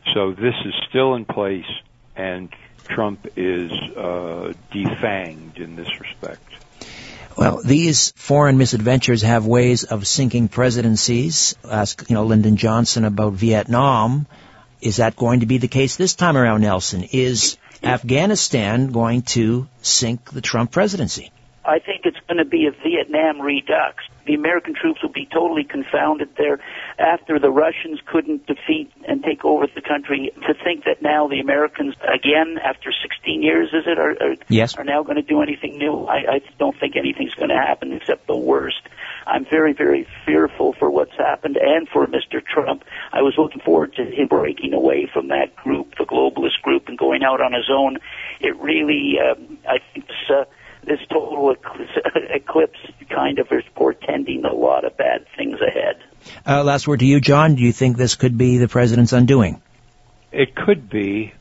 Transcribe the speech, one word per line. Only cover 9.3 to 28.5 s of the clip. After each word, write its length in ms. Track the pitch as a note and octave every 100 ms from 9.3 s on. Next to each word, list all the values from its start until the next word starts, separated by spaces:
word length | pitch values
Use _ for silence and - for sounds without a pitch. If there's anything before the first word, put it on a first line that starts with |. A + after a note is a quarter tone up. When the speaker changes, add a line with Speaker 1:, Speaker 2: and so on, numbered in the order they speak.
| A#2 G#2+
Speaker 2:
ways 360 | A#2+ B2 B2
of 240 | - A2 G2
sinking 420 | - C3 A#2+ A2+
presidencies. 1080 | - B2+ A#2+ A#2 A2 - A#2+ D3+ D#3+ - - -
Ask, 360 | G#2+ G2+ - -
you 60 |
know, 120 | A2+ A2
Lyndon 300 | A2 G#2+ G#2
Johnson 480 | A2+ A2+ A#2 A#2+
about 280 | A2 G2+ G#2+
Vietnam. 920 | F#2+ A2+ G#2+ G2+ A#2+ C#3 B2 A2 C#3 D3 - - - - _
Is 160 | A#2 G#2
that 180 | A2+ -
going 240 | A#2 B2
to 60 | A2+
be 120 | B2+
the 80 | B2
case 300 | C3 C3+ -
this 180 | F#3
time 220 | - F3 C#3+
around, 240 | A#2+ G#2+
Nelson? 480 | G#2+ F#2+ - F#2+ F2+
Is 460 | C3 B2+ A#2+ - - - -
Afghanistan 1080 | - B2+ A#2+ C3 F#3+ G#3+ - C3 G2+ A2+ C3+
going 300 | A#2 A2+ A#2+
to 440 | B2 - A2 A#2+ C3 _
sink 500 | - - A#2+ B2 -
the 120 | C#3
Trump 280 | - A#2 A#2+
presidency? 640 | - G#3 F#3+ G#2+ - - _ _ _ -
Speaker 3:
I 120 | D#3+
think 260 | - G3
it's 140 | F3 - -
gonna 160 | E3+
be 220 | D3+ E3 D3+
a 60 |
Vietnam 680 | C#3 D#3 E3+ C#3 D3+ D#3+ D3
redux. 640 | C#3+ C#3 C3 D#3 C#3+ - - - -
The 80 |
American 400 | D3+ D#3 F3 E3
troops 280 | D#3 E3 D#3
will 100 | D#3
be 140 | C3+ C#3
totally 380 | E3 E3+ D#3
confounded 720 | C#3+ C#3 C3+ D3+ D3 D3+ C#3+ -
there 240 | D3 C#3+ - - - -
after 400 | D#3+ E3+ - D3+
the 120 | C3+
Russians 500 | C3 D#3+ E3 E3 D3+
couldn't 420 | - E3+ D3+ D3+
defeat 460 | -